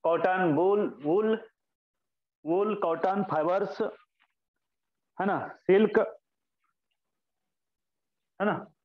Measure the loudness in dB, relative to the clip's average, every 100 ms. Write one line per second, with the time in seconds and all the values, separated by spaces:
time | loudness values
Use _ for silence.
0 | 2 2 2 2 2 2 2 2 0 -4
1 | -2 0 2 -2 -6 _ _ _ _ _
2 | _ _ _ _ -4 -2 0 -2 -2 -2
3 | -2 -2 -2 -2 -2 -2 -4 -6 -8 -8
4 | _ _ _ _ _ _ _ _ _ _
5 | _ -6 -2 -2 -6 -8 2 4 4 2
6 | -2 -8 _ _ _ _ _ _ _ _
7 | _ _ _ _ _ _ _ _ _ _
8 | _ _ _ _ -2 -2 -8 _